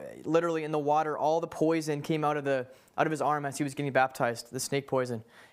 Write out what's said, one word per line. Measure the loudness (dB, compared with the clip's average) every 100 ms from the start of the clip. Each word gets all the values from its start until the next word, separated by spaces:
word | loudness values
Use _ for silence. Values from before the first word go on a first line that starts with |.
| -12 -10 2
literally | 2 4 0 -2
in |
the | -2
water, | 2 2 2 0
all | 0 0
the | -2
poison | 0 2 2 0 -4
came | -2 0 0
out | 0
of |
the, | 0 -2 -2 -12 _ 0
out | 0
of |
his | 2
arm | 0 0 -2
as | -4
he |
was | -4
getting | -4 0
baptized, | 2 2 2 -2 -2 -6
the | -8
snake | -4 -4 -2
poison. | -2 -2 -4 -10 -20 -8